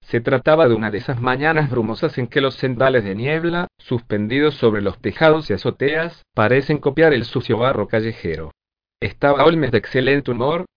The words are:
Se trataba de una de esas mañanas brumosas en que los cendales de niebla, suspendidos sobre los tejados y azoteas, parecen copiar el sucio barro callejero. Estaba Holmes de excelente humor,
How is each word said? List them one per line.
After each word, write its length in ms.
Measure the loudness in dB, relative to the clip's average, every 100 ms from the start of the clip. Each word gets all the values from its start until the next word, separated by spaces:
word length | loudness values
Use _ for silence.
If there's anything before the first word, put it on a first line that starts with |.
Se 200 | -4 -4
trataba 480 | 0 0 2 4 4
de 60 |
una 160 | 2 0
de 80 | -6
esas 220 | -6 -4
mañanas 500 | -2 0 0 0 0
brumosas 480 | 0 -2 -2 -4 -4
en 80 | -4
que 160 | 0
los 140 | -2 -2
cendales 460 | -6 0 2 2
de 100 | 0
niebla, 540 | -4 -4 -2 -2 -4 -6 _
suspendidos 760 | -6 -6 -4 -4 -2 2 0
sobre 280 | 2 0 0
los 160 | -4 -4
tejados 500 | -8 2 4 4 0
y 60 |
azoteas, 680 | -4 -4 -2 -2 -2 -4 -8 _
parecen 420 | 0 2 2 2 0
copiar 380 | 0 4 4
el 100 | 4
sucio 320 | 0 -6 -2 0
barro 320 | 0 -2 -2
callejero. 640 | -2 -2 -6 -6 -6 -10 -18 _ _ _ _
Estaba 440 | -8 0 2 4
Holmes 280 | 4 4 0
de 60 | -2
excelente 520 | -2 -2 2 0 -2
humor, 360 | -2 -2 -2 -6